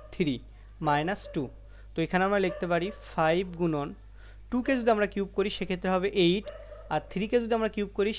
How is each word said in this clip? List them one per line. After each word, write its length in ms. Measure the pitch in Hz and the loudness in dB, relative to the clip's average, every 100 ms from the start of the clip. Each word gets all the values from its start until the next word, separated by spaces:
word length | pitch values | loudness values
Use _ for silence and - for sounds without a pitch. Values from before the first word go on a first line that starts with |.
| - | -8
three 240 | - 160 120 - - - - 156 | -2 0 0 -6 -20 -20 -4 2
মাইনাস 340 | 147 160 202 - | 2 2 -2 -2
টু। 100 | 170 123 - - - - | -4 -4 -8 -18 -18 -10
তো 60 | - | -4
এখানে 180 | 165 185 190 | 0 2 4
আমরা 120 | 202 190 | 4 2
লিখতে 200 | - 175 | 0 0
পারি 160 | 170 180 220 - | 0 0 -6 -6
ফাইভ 320 | - 160 170 190 170 | 2 4 4 0 0
গুণন 280 | 170 151 147 - - - - - - | 0 0 -2 -8 -16 -18 -18 -18 -4
টু 80 | 247 247 | -2 2
কে 60 | 269 | 2
যদি 100 | 226 | 4
আমরা 120 | 214 202 | 4 4
কিউব 140 | 202 196 - | 0 -2 0
করি 120 | 196 - | 0 0
সেক্ষেত্রে 320 | 185 180 185 | -2 -2 0
হবে 140 | 185 180 202 | 2 2 4
এইট, 220 | 175 190 - - - - - | 4 4 -2 -12 -14 -14 -4
আর 60 | 156 - | -4 -2
থ্রি 140 | - 202 | -4 2
কে 60 | 247 | 2
যদি 80 | 233 226 | 2 0
আমরা 120 | 220 | 0
কিউব 160 | 214 202 - | -2 -4 0
করি 120 | 202 | 0